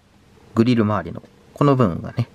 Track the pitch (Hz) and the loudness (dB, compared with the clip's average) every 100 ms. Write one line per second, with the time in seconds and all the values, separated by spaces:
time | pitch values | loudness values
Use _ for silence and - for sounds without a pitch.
0 | _ _ _ _ _ 110 117 117 104 104 | _ _ _ _ _ 0 2 2 0 -2
1 | 85 - - _ _ - 143 135 104 98 | -6 -14 -18 _ _ 0 2 4 2 -2
2 | - - 120 | -8 -8 -8